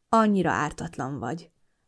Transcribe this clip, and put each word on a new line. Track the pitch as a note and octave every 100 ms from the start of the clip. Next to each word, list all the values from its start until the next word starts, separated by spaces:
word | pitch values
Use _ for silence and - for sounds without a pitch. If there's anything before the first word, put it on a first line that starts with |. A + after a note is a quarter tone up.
| _
„Annyira | A3+ A3 G3 E3+
ártatlan | G2+ D3 - E3 - C3 C#3
vagy”, | A#2 E3 - _ _ _